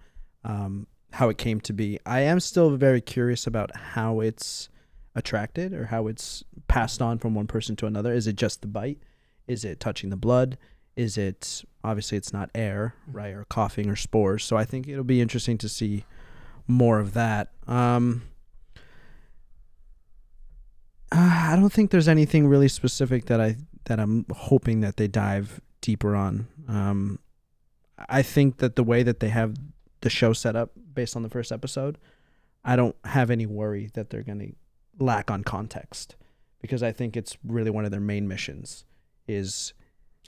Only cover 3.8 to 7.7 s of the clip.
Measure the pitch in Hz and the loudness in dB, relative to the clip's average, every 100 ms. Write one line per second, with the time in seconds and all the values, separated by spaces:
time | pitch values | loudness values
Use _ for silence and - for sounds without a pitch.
3.8 | - 117 110 110 110 - - - - _ | -8 -4 -2 0 -2 -2 -8 -10 -14 _
4.8 | _ - - - - 107 107 165 185 185 | _ -20 -10 -8 -4 -4 -4 -6 -6 -6
5.8 | 123 113 110 110 - - - - - 127 | -4 -2 -4 -6 -12 -14 -16 -6 0 2
6.8 | 113 - 117 117 117 107 107 110 - | 0 0 -2 0 -2 -2 -2 -4 -4